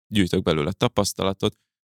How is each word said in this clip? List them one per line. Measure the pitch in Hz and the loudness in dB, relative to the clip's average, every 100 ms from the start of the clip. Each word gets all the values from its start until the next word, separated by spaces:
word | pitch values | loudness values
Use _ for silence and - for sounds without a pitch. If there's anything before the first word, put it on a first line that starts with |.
| - | -4
gyűjtök | 110 90 92 | 0 2 2
belőle | 90 78 73 | 2 0 0
tapasztalatot. | - 123 - 98 - 95 98 104 - _ _ | 0 -2 0 -2 -2 -4 -2 -4 -6 _ _